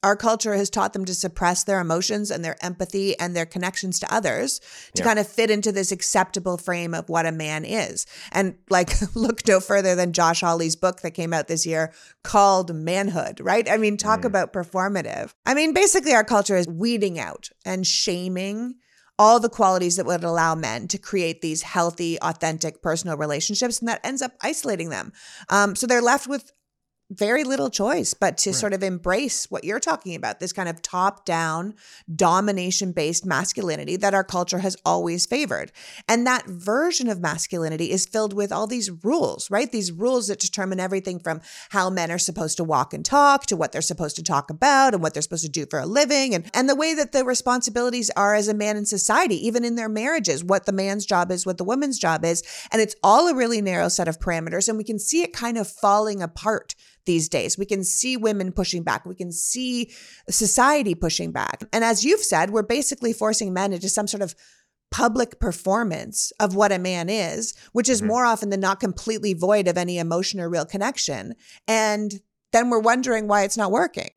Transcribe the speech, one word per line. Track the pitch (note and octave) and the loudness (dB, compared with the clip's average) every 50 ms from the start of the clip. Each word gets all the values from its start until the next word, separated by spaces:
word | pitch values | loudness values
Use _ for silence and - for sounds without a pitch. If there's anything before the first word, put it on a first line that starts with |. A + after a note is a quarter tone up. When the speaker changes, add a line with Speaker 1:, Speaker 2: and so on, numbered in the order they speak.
| - | 4
Speaker 1:
our | G3 G3+ | 4 2
culture | G#3 A3+ A#3 A3 A3+ - A3 G#3 | 4 4 2 2 2 0 0 0
has | G3 G3+ F#3+ | 0 0 0
taught | - A3+ - G3+ - | 0 0 -2 0 -2
them | G3+ F#3+ | -4 -6
to | F#3 F#3 | -4 -4
suppress | - - F#3 E3 - - F3 F3+ F3+ - | -4 -4 -6 -4 0 0 0 2 0 0
their | - G3 F#3+ | 0 0 0
emotions | F3+ E3 D#3+ E3+ F#3 - G#3+ G#3 G#3 G3+ | 2 0 0 0 0 -2 -2 -2 -4 -4
and | - - E3+ | -4 -6 -4
their | E3 D3+ - - | -6 -8 -6 -8
empathy | F3+ F3+ E3 F#3 F3 - G3 G3 G3 F#3 - | -8 -6 -6 -8 -6 -4 -4 -2 -2 -2 -2
and | - F3 F3 | -4 -4 -2
their | F3 E3 | -4 -4
connections | E3 - F#3 F3+ F3+ F#3 - - F#3 F3 - | -4 -4 -4 -4 -4 -4 -4 -6 -4 -4 -4
to | - - - | -4 -2 -2
others | A3 G3+ D#3+ A#2 C3+ A3 C4+ - - - - - - - - _ | 0 0 0 0 0 -2 -4 -4 -6 -8 -16 -20 -20 -20 -8 _
to | - F3+ | 0 2
Speaker 2:
Yeah. | |
Speaker 1:
kind | A#3 A3 G#3 | 2 2 2
of | G#3 | 0
fit | G3+ - - A3+ A3 | -2 0 0 2 2
into | G#3+ G#3 G3 A3 G3+ | 2 2 0 -2 0
this | G3 F#3+ F3+ | 0 -2 -2
acceptable | G3 F3+ - - - G3+ F#3+ F#3+ - G3+ F3 F#3+ F3+ F3 | -2 -4 -4 0 2 2 0 0 -2 -6 -4 -2 -4 -4
frame | - - F3+ F3 F3 E3+ E3 | -4 -4 -4 -4 -4 -4 -6
of | E3 E3 - | -6 -6 -2
what | E3 E3+ E3 | 0 0 0
a | E3 D#3+ | 0 -2
man | D#3+ D#3 D3+ D#3 D#3 D#3 | -4 -6 -4 -6 -6 -6
is. | - G#3 A3+ E3+ - - - - - - - - - | -4 -4 -4 -4 -4 -4 -8 -8 -10 -12 -18 -18 -4
And, | - - G3 F#3+ - - _ _ | 0 0 0 0 -2 -6 _ _
like, | F#3+ F3+ F3+ E3 - - | 2 2 4 4 2 0
<laughs> | G#3 F#3+ - | 0 0 -2
look | A3+ A3 B3 A3+ - - - | 0 0 0 0 0 4 4
no | G3 F#3 | 4 4
further | F#3+ - G3+ G3+ F#3+ F#3+ F3+ | 4 4 2 2 4 4 2
than | F3+ F3+ F3 E3 | 2 2 0 2
Josh | F#3 E3+ E3 E3+ E3 - | 4 4 4 4 2 2
Hawley's | F3 E3+ E3+ E3 D#3+ D#3+ | 0 2 2 0 -2 -2
book | - - F#3 F3+ - | 0 0 0 0 0
that | - E3+ D#3+ | -8 -10 -6
came | - E3+ E3 E3 | -6 -4 -2 -2
out | D#3+ D3 - | -2 -2 -2
this | E3+ D#3+ - | -2 -4 -2
year | E3+ D#3+ D#3+ D#3+ D#3 - - - - - _ _ | -2 0 -2 -2 -2 -6 -14 -20 -20 -20 _ _
called | - - G#3 G3+ G3+ G3 F#3 F#3 F3 E3+ | 2 4 6 8 8 6 4 2 -2 -6
Manhood, | D#3+ D#3 E3 F3 F#3+ G3+ G3 F3 E3+ - - - - | -6 -2 -2 0 0 0 -2 -2 -2 -4 -4 -6 -8
right? | - E3+ F3+ A3+ A3 - | -2 2 2 2 4 2
I | G3+ G#3+ | 2 2
mean, | A3 G#3+ G#3 | 2 2 0
talk | G3+ - G#3 A3 A3 | 0 0 0 0 0
Speaker 2:
Mm. | - | 0
Speaker 1:
about | B3 G3 G3 F3+ - - | 0 0 0 0 0 -4
performative. | G3 F3 E3+ - F#3 F3+ G3 G3+ F#3+ D#3+ - - - - - - _ _ | -6 -8 -4 -2 -2 -2 0 -2 -4 -4 -4 -6 -8 -8 -10 -12 _ _
I | - B3+ | 0 2
mean, | C#4+ D#4 D#4+ D4+ | 2 2 2 4
basically | F4 F#4+ G4+ - F#4+ C4 D4 C4+ | 4 4 4 4 2 4 4 4
our | A#3 G#3+ | 4 4
culture | G#3+ A#3+ G#3 G3+ - G3+ | 4 2 2 2 4 2
is | F#3 F3 E3 | 2 2 0
weeding | E3+ E3 G3 A#3 A#3+ A3+ G3 G3 F3 D#3+ | -4 -4 -2 0 0 0 0 -2 -2 -4
out | A#2+ E2+ D2 - - - _ _ _ | -8 -8 -10 -12 -16 -18 _ _ _
and | F#3+ F#3 F#3 F#3 | -6 -4 -2 0
shaming | F3 - - - - F3+ F3 F3+ F#3 F#3 F3+ F#3+ G3 G3+ G#3+ A#3 B3 B3+ _ _ _ _ _ _ _ _ _ | 0 0 0 0 0 -2 -2 -2 -4 -4 -4 -4 -6 -6 -6 -8 -8 -10 _ _ _ _ _ _ _ _ _
all | G#3 G#3+ A#3 A#3 | 8 8 10 8
the | G#3+ A#3 | 6 2
qualities | A3+ - A3 F#3+ F#3 F3+ F3+ F3 F3 | 2 4 4 6 6 4 2 2 0
that | F#3 F3+ | 0 0
would | A#2+ F3+ E3+ E3 | 0 0 0 0
allow | E3+ E3 E3+ D#3+ E3 D#3+ | 0 2 2 2 2 2
men | D#3+ D#3 A#2+ A2 A#2+ G#2+ - | 0 -2 -4 -4 -4 -6 -6
to | - G3 | -8 -8
create | - - - G3 F3+ E3 E3 - | -8 -4 -2 0 0 0 -2 -4
these | - D#3+ D#3 D#3 - | -4 -4 -4 -4 -6
healthy, | - - F#3 E3+ E3+ E3 E3+ F3 E3+ E3 - | -4 0 0 0 0 0 -2 -4 -4 -4 -2
authentic, | - E3 D#3+ - - D#3+ D#3+ D#3+ E3 D#3+ D#3 _ - | -2 -4 -4 -2 -2 -4 -2 -2 -6 -8 -8 _ -4
personal | F3 D#3+ E3 - F3+ D#3+ | -2 -2 -2 -2 -4 -4
relationships, | C#3+ D#3 D3+ D3 C#3+ D#3+ - G#3 G3+ B3+ A#3+ A#3 - | -4 -2 -2 -2 -2 -2 -2 -2 -2 -2 -2 -2 -4
and | - A#3 | -4 -4
that | A3+ - - | -4 -4 -4
ends | - C4 C4+ | -6 -4 -4
up | C#4 B3+ - _ - | -6 -6 -8 _ -6
isolating | B3 D#4 D#4 - C#4 G#3+ F3 E3 E3+ | -4 -4 -4 -4 -4 -4 -4 -4 -6
them. | C3 F#2+ - - - - - - - - - - | -6 -8 -10 -10 -14 -20 -20 -20 -20 -20 -6 0
Um, | - G3+ G3+ G3+ F#3+ | 4 4 4 4 2
so | - - | -2 0
they're | A#3+ B3+ A#3+ A#3 | 2 4 4 6
left | A#3 B3+ C#4+ - | 4 4 2 0
with | B3 C#4 C#4 - _ _ _ _ _ _ _ _ _ _ _ _ _ | -4 -6 -6 -6 _ _ _ _ _ _ _ _ _ _ _ _ _
very | G3+ F#3 G#3+ G#3 A#3 C#4+ D4+ | -6 -2 0 2 2 2 2
little | B3+ C4+ C4+ C#4 C4 | 0 -2 -2 -2 -2
choice | - - G3 A3 D4 F4+ B3 - - | -2 -2 0 0 0 0 0 -2 -2
but | _ - A#3 F3+ - | _ 0 0 0 0
to | - G3+ | -2 -2
Speaker 2:
Right. | F#3 | -2
Speaker 1:
sort | - - G#3 F#3+ | -2 -2 -2 -2
of | F#3+ F#3+ | -2 -2
embrace | G3 F#3 F3 E3 F#3 F3+ G#3+ C#4+ B3+ - - - - | -2 -4 -4 -2 0 0 0 0 -2 -4 -6 -6 -6
what | G3 - - | -8 -8 -6
you're | D#3 G#3 B3+ | -6 -4 -4
talking | - E4 D#4+ - - G3 E3+ | -2 -2 -2 -4 -4 -10 -10
about, | D#3+ - A2 - - | -6 -6 -6 -6 -6
this | F3+ F#3 - | -8 -8 -6
kind | - F#3 E3+ | -6 -4 -6
of | E3 E3 | -6 -8
top-down, | _ - - F3+ F#3 G3 G3 - _ - E3+ E3 E3 D#3+ D#3 E3 F3 G3+ G#3 _ - - - - _ - E3 | _ -6 -2 0 0 0 0 -2 _ -2 -2 0 0 0 -2 -4 -6 -8 -10 _ -20 -20 -20 -20 _ -12 -2
domination-based | D#3 G3 F3 E3 F#3 G3 G#3 G3+ F#3+ F3+ F3+ F#3 - G3+ F#3 F3 F3 D#3 D3+ E3+ - - | 2 4 4 6 4 4 2 0 0 -2 -2 -2 -2 -2 -2 -2 -2 -2 0 -2 -2 -2
masculinity | F#3+ D#3+ C3+ E3 F#3 - - G3+ F3 D#3 D3+ D3 D3 F3 | 0 -2 0 0 -2 -4 -4 -2 -4 -4 -4 -4 -6 -4
that | F3+ G3+ G3+ G3 | 0 0 2 2
our | G3 F#3+ | 2 0
culture | F#3+ - F3+ F3 F3 F#3+ F3+ | 0 -2 -4 -2 -2 -2 -2
has | F#3+ G3 F#3 - _ | -2 -4 -4 -2 _
always | E3 E3+ E3+ E3+ E3+ E3+ F3 - | 0 2 2 0 -2 -2 -2 -2
favored. | - - C4+ D4+ G#3 C3+ D#2 C#2+ - _ - - - - - - - | -2 0 -2 -2 -2 -4 -6 -6 -8 _ -20 -20 -20 -20 -16 -2 0
And | A3 A#3 A#3+ | 2 2 4
that | B3+ B3+ B3 - | 2 0 0 -2
version | - F#3 F3 F3 G3 G#3+ B3+ D#4 F4 E4+ - C4 A#3+ | -6 -12 -10 -4 -2 0 2 2 0 0 0 -2 -2
of | G#3+ F3+ | -4 -2
masculinity | E3+ D#3 D3 D#3+ - - - F3 E3 D#3+ D#3 D#3 E3+ D#3 | -2 -4 -2 -4 -6 -6 -4 -4 -4 -4 -2 -4 -4 -2
is | D#3 F#3+ - | -2 -2 -2
filled | - - A3 G#3+ G#3 G3 | -2 -2 -2 -2 0 -2
with | G3+ G3+ G3 | -2 -4 -2
all | - D#3+ G#3 | -2 -4 -4
these | G#3+ B3 B3 G#3+ G3+ | -4 -4 -6 -6 -6
rules, | F3+ E3 E3+ G3+ C#4+ E4+ C4+ C3 D#2 - - - | -8 -6 -2 0 0 2 0 -2 -4 -6 -8 -4
right? | G3+ G3+ C4 A#3 | -2 -2 -2 -2
These | - A3+ G3+ F3 E3+ | -4 -4 -4 -4 -6
rules | E3 G3+ B3 C4 B3 A3 F#3+ | -2 0 0 0 0 0 -2
that | G3+ - | -4 -2
determine | - - - - G3 F#3 F#3+ F#3 | -4 -4 -4 -4 -4 -4 -2 -4
everything | F#3 F#3 G3 G3 F#3+ G3 F3+ F3 | -4 -2 -2 -4 -4 -4 -10 -8
from | E3+ E3 D#3+ D#3+ - - - - - - | -6 -6 -8 -8 -8 -18 -20 -20 -20 -4
how | - G3+ F#3 F#3 | -2 0 0 0
men | F#3 F#3+ E3+ E3 | 0 -2 -2 -2
are | E3+ F3 | -2 -2
supposed | - - E3 D#3+ E3 D#3 - | -2 -4 -2 -4 -4 -4 -2
to | - E3+ | -4 -2
walk | D#3+ D#3 C3 C3 - - | 0 2 2 2 0 -4
and | D3 D#3 | -8 -6
talk | - - C#4+ C#4+ C#4+ C#4 C#4 C#4 | 2 4 6 6 6 6 4 2
to | - G#3+ | -2 -2
what | E3 D#3+ C#3 - | -2 -2 -2 -2
they're | - D#3+ | -4 -4
supposed | - F3 - E3+ D3+ - | -4 -4 -4 -4 -6 -6
to | - E3 | -6 -4
talk | - D#3+ C#3 C#3+ - | 0 0 0 -2 -2
about | D#3 D#3+ - C#4 C#4+ C4+ C4+ C4+ A3+ | -4 2 4 6 6 8 6 6 4
and | F#3+ E3 | 2 0
what | D#3 D#3 | 0 -2
they're | D3+ D3+ | -2 -6
supposed | - - D#3+ D#3+ | -4 -4 -6 -6
to | D#3 | -4
do | C3+ E3 D3 | -4 -6 -6
for | - - D3+ | -4 -4 -4
a | C3 | -4
living | D#3+ G#3 C#4 D4 B3 D4 C#4 C4+ C4 A3 | 0 2 2 4 4 4 2 2 0 0
and, | F3 E3 - - | -2 -4 -2 -2
and | A3 B3+ C4+ | 0 2 2
the | C4+ | 2
way | C4+ D4+ D#4+ D#4+ | 2 2 0 0
that | D#4 D4 - - | 0 -2 0 2
the | C#4 C4 | 0 2
responsibilities | B3 B3+ A#3 - B3+ B3 B3+ A#3+ B3 G#3 A#3+ A#3+ B3 A#3+ B3 A3+ G#3+ - | 2 0 0 0 0 0 0 0 -2 -2 -2 -2 0 -2 -2 -4 -2 0
are | - G3+ G3+ G#3 | 2 4 4 4
as | G#3+ G3+ G#3 | 2 2 0
a | G#3+ | 0
man | G#3 G#3 G#3+ G#3+ G#3 | 0 0 -2 -2 -2
in | G#3 | -2
society, | - A3 G3 - - G#3 C#4 F4+ F#4 G3 D#3 - | -2 -2 0 0 2 4 4 4 2 0 0 0
even | A3+ A3 A#3+ A#3+ | 0 0 0 -2
in | A#3+ A#3 | -2 -4
their | A#3+ A3+ A3 | -4 -4 -4
marriages, | G#3+ G#3+ A3 C4+ D#4+ E4 G#3+ F3 D3+ C3 E3+ | -4 -4 -2 -2 -2 -2 0 -2 -2 -2 0
what | F3 G3 G3 - | 0 0 2 2
the | - G3 | 0 -2
man's | F#3+ F#3+ G3 G3 G#3 G3+ | 0 0 -2 -2 -4 -2
job | - G#3 F3 F3 F#3 | 0 0 0 2 0
is, | F#3 F3+ - | -2 -4 -4
what | F#3+ F#3 F3 | -6 -4 -4
the | F#3 | -2
woman's | F#3 A#3 C4+ D4 C#4+ C4 A3 | -2 -2 0 0 -2 -2 -2
job | - E3+ D#3+ D#3 D#3+ | 0 0 0 0 0
is. | E3 E3+ E3+ - - - - - - - | 0 0 -2 -4 -8 -14 -16 -12 -2 2
And | A3 | 2
it's | A3 G#3+ - _ - | 2 2 0 _ 4
all | F#3+ G3+ C4 E4 F4 | 6 8 8 8 6
a | D#4+ | 4
really | B3+ B3 A#3 A#3 A3 | 2 0 0 0 0
narrow | G#3 F#3+ F3+ F3 F3 F3 | 0 0 0 0 0 0
set | E3+ - F3+ E3 | 0 0 0 -2
of | D#3+ E3 | -2 -4
parameters. | - F#3+ E3+ E3 D#3+ E3 E3+ G3+ F#3+ - | -2 -2 -2 -2 -4 -4 -4 -2 -2 -2
And | A3+ A3 | -2 -4
we | G#3+ | -4
can | A3 A3+ G#3 | -4 -6 -6
see | - - C#4 E4 F4 | -4 0 0 0 0
it | E4+ F4 | -2 -4
kind | - A#3+ A#3 A#3 A3+ | -6 -6 -4 -2 -4
of | G#3 - | -4 -6
falling | - - - G3+ G3 G#3 G#3+ G#3+ G#3 G3+ F3+ | -6 0 2 4 4 4 2 0 -2 -4 -6
apart | E3 E3 - - G#3+ A3 - - _ - _ _ _ _ _ _ | -8 -8 -6 -2 -2 -2 -2 -4 _ -18 _ _ _ _ _ _
these | - F3 E3 D#3 D#3+ | 0 0 0 0 0
days. | - C#3+ G2 - - - | -2 -2 0 -2 -4 -4
We | G3 | -2
can | - G#3 G3 F#3+ | -4 -2 -2 -2
see | F#3 - - - B3+ C4 | -2 -2 -2 0 -2 -2
women | B3 G#3+ A3 G#3+ G3+ F#3 F#3 | 0 0 0 0 0 -2 -4
pushing | F3+ - F#3 - F#3+ F3 D#3+ | -2 -2 -2 -2 -2 -4 -2
back. | E3+ - - - | -2 -4 -4 -4
We | F3 F3+ | -10 -12
can | _ F#3 F3 | _ -10 -10
see | E3 - - - - A#3+ B3+ B3+ B3 A#3+ A#3 A3+ - - - - - - _ - | -6 -6 -4 -4 -4 -4 -4 -4 -2 -2 -4 -6 -8 -20 -20 -20 -20 -20 _ -4
society | F#3 - A3 G3+ - - A#3+ C4+ D4+ D4 C4+ G3+ F3 | -2 0 2 2 4 4 6 6 6 4 2 2 0
pushing | E3 - E3 D#3+ - E3 E3 D#3 | 0 0 -2 -2 -2 -4 -4 -4
back. | - - - - - - - | -4 -4 -4 -4 -6 -8 -4
And | - A3+ A3+ | 0 0 2
as | A3+ A3+ - - | 2 2 2 4
you've | C#4 F#4 G#4 G#4+ | 4 2 2 2
said, | - G3+ D#3+ E3 G3 | 2 2 2 2 2
we're | G3+ A3 G#3+ | 0 -2 0
basically | G#3+ A#3 C#4 C#4 - C#4+ - B3 A#3 A3 | 0 -2 -2 0 -2 -4 -2 -2 -2 -2
forcing | - A3 G#3+ G#3+ - A3 G3 F#3 | 0 0 0 0 0 -2 -2 -2
men | F#3 F#3+ G3+ G3 | -2 -2 -2 -2
into | F3 F#3 F#3+ | -2 -4 -2
some | - - G#3 | -2 -2 -2
sort | G3+ - G3+ G3+ | -4 -4 -4 -4
of | F3 - _ _ - _ _ _ _ _ _ _ _ | -6 -6 _ _ -20 _ _ _ _ _ _ _ _
public | - - B3 A#3+ A3 B3+ A#3+ A#3 - _ | -2 2 2 2 2 2 -2 -2 -2 _
performance | - G#3+ E3+ - - F#3+ F#3+ A3 A#3 G#3 E3+ - - - G#3 - - - - _ | -2 -2 -2 -2 0 0 2 2 2 0 -4 -6 -8 -8 -4 -4 -4 -4 -2 _
of | G#3+ G3+ F#3 | 0 0 4
what | G3 G#3 G3+ G3+ | 4 4 4 4
a | F3+ | 2
man | F3+ F3+ F#3 F3 E3 E3+ | 0 -2 -2 -2 -2 -2
is, | G#3 A3 F#3+ D#3+ D3+ - A3+ - - - - - _ | -2 -2 -2 -2 -4 -4 -6 -6 -8 -12 -18 -4 _
which | A3+ A#3 B3+ | 0 2 2
is | B3+ G#3+ | 2 2
Speaker 2:
Mm-hmm. | G3+ G#3+ | 2 2
Speaker 1:
more | A3 B3 B3 | 2 4 4
often | A#3+ A3+ A3 A3+ G3+ | 4 4 2 0 -2
than | G3+ F#3+ | -2 0
not | F#3+ F#3 G3 F#3+ | 2 0 0 0
completely | - G#3 F3 - - - A3+ G#3+ - G#3 F#3 | 0 -4 -4 -4 -4 -4 -4 -2 0 -2 -2
void | E3 F3 F#3 G#3 G#3+ G3 F3+ | 0 2 4 4 4 4 2
of | E3+ | 2
any | F3+ F3 F3 F3+ F3 | 0 0 -2 -2 -2
emotion | E3+ E3 E3 F3 F#3+ - - G3 | -2 0 0 0 -2 -2 -4 -4
or | F3 E3+ | -4 -2
real | F3 E3+ D3 | -2 -2 -4
connection. | - - F#3+ G3 - - - - - C#3+ A#2 F#2 - - _ _ - - - _ - | -2 -4 -2 -2 -2 -2 -2 -4 -4 -4 -6 -8 -12 -14 _ _ -20 -20 -16 _ 0
And | A3+ A3 A3 G#3+ G#3+ G#3 G#3+ G#3 G3 G3 _ _ _ _ _ _ - | 2 2 2 2 0 0 -2 -4 -6 -10 _ _ _ _ _ _ 2
then | A3+ A#3+ B3 | 4 4 4
we're | A#3+ A3+ | 2 4
wondering | G#3+ A#3 A#3 B3+ B3+ C4 A#3+ A3 G#3+ G#3 | 4 4 4 4 2 0 0 -2 2 2
why | G3+ G#3 G3 | 2 4 4
it's | G3+ - A3+ | 2 0 0
not | G#3+ F#3+ | 0 2
working. | G3 A#3+ F4 F4+ - - - - _ | 2 2 0 0 -2 -8 -10 -10 _